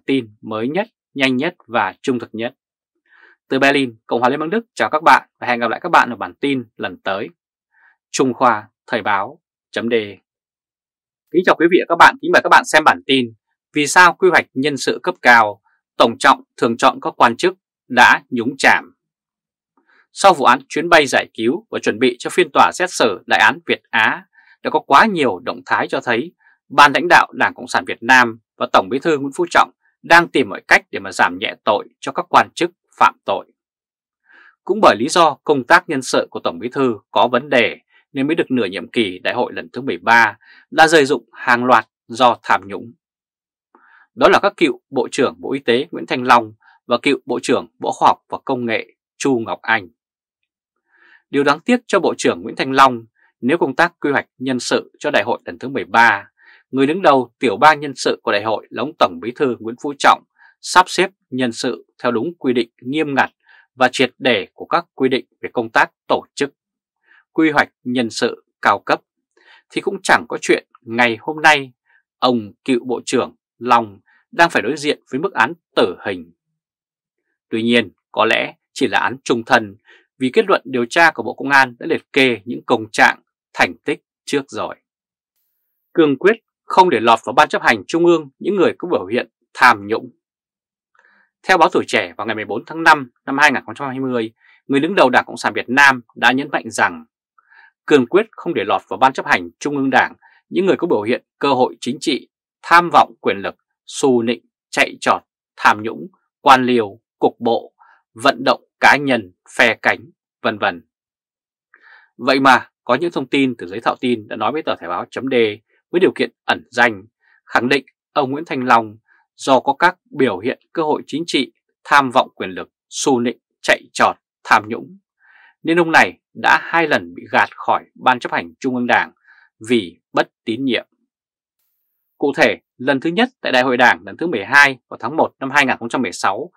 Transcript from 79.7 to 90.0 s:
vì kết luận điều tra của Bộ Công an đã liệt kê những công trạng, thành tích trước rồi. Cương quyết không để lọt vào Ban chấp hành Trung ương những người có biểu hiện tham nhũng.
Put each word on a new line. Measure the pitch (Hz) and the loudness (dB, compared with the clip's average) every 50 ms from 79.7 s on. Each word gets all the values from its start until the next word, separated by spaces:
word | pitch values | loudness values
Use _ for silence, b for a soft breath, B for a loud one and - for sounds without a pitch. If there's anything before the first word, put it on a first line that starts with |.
| 98 _ b b b b b b b - | -14 _ b b b b b b b -6
vì | 131 127 - | -6 -2 0
kết | 220 220 190 | 0 0 2
luận | 185 - - | 0 -2 -2
điều | - 131 123 120 | -4 -4 -4 -4
tra | 117 - 170 170 160 | -2 0 2 2 2
của | - - 107 | 2 -2 -8
Bộ | 107 - | -10 -8
Công | - 135 135 | -8 -4 0
an | 139 135 135 127 120 - | 2 2 2 2 -2 -10
đã | - 165 | -6 -4
liệt | 151 110 - _ - | -4 -6 -6 _ 0
kê | 143 131 127 117 101 - | 0 2 2 0 -2 -6
những | - - - - | -10 -12 -8 -4
công | - 127 110 110 107 | -2 -2 -2 -4 -4
trạng, | - - 131 117 - - _ _ _ _ _ _ - | 0 2 2 2 2 0 _ _ _ _ _ _ -4
thành | - 127 95 85 - - | -2 -2 -2 -4 -8 -8
tích | 143 156 - _ _ _ _ _ | -8 -8 -8 _ _ _ _ _
trước | - 139 139 135 - | -6 -4 -4 -4 -6
rồi. | - 104 90 82 - _ _ _ _ _ _ _ _ _ _ _ _ _ _ _ _ _ _ _ _ _ _ _ - | -10 -10 -10 -10 -10 _ _ _ _ _ _ _ _ _ _ _ _ _ _ _ _ _ _ _ _ _ _ _ 0
Cương | 175 160 147 135 - | 0 2 2 2 0
quyết | 175 196 233 - _ _ _ _ _ | 0 0 0 -2 _ _ _ _ _
không | - - 190 185 180 | -2 2 2 4 4
để | 139 107 | 2 0
lọt | 110 117 117 - - | 2 2 0 0 0
vào | - 120 | -2 0
Ban | 147 151 - | 0 0 0
chấp | - 202 | 0 -4
hành | 156 151 117 104 90 - | 0 0 -2 -2 -2 -4
Trung | - 165 175 | -2 0 2
ương | 175 170 156 151 135 _ - | 2 2 2 0 -6 _ -10
những | - 170 202 | -6 -4 -2
người | 190 160 117 98 - | 0 0 0 0 -4
có | - 180 | -8 -6
biểu | 160 113 92 | -6 -6 -6
hiện | 92 113 120 - - _ _ _ _ - | -4 -6 -6 -6 -8 _ _ _ _ -4
tham | - 131 123 117 104 101 104 | 2 4 4 4 2 -2 -6
nhũng. | 110 - | -6 -6